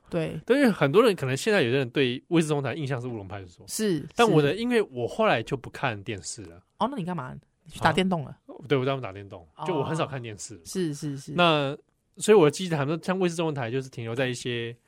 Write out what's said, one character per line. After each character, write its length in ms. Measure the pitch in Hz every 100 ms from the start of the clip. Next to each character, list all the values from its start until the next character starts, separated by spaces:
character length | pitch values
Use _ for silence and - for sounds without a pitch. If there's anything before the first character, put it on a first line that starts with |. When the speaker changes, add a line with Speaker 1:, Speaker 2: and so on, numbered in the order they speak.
| -
Speaker 1:
对。 280 | 175 160 160
Speaker 2:
对， 140 | - 269
因 60 |
为 80 | 254
很 200 | 180 139
多 120 | 175
人 120 | 247 180
可 100 | 131
能 100 | 131
现 160 | 226
在 80 | 202
有 80 | 120
些 60 | 135
人 120 | 123
对 300 | 151 127 127 -
卫 120 | 170
视 60 | 151
中 100 | 143
文 60 |
台 100 | 131
印 120 | 156 135
象 140 | 131
是 80 | 127
乌 80 | 113
龙 120 | 98
派 140 | 101
出 40 | 90
所。 160 | - -
Speaker 1:
是， 360 | - 214 160 - -
Speaker 2:
但 120 | 226
我 120 | 156
的， 120 | 143
Speaker 1:
是。 40 | 190
Speaker 2:
因 100 | 240
为 140 | 233 -
我 160 | 123 117
后 200 | - 214
来 160 | 131
就 120 | 113 127
不 140 | -
看 320 | - 135 101
电 180 | 95 98
视 180 | - - 87
了。 140 | 85 _ _
Speaker 1:
哦， 80 | 220
那 60 | 277
你 80 | 170
干 100 | 170
嘛？ 160 | 131 143 _ _
你 80 | -
去 80 | -
打 140 | 165
电 140 | 156 185
动 160 | 170 131
了？ 60 |
Speaker 2:
啊？ 40 | - - - 120
对， 100 | 139
我 60 |
在 100 | 135 135
打 120 | 110
电 140 | 98 101
动， 180 | 98 82 -
Speaker 1:
哦。 80 | 156
Speaker 2:
就 80 | 160
我 80 |
很 120 | 131 160
少 100 | 139
看 160 | 139
电 160 | 117 98
视。 220 | - 98 -
Speaker 1:
是， 280 | 190 165
是， 240 | 143 151 139
是。 140 | -
Speaker 2:
那 440 | 160 175 151 139 151 _ _ _ -
所 160 | 208
以 40 | 214
我 120 | 147
记 180 | 143 185
得 80 | 156
他 80 | 139
们 140 | 165
像 140 | 180 190
卫 120 | 175
视 60 | 165
中 100 | 160
文 100 | 139
台 140 | 117
就 100 | 131
是 60 | 131
停 160 | -
留 100 | 113 120
在 120 | 127
一 60 |
些 420 | 120 127 120 117 120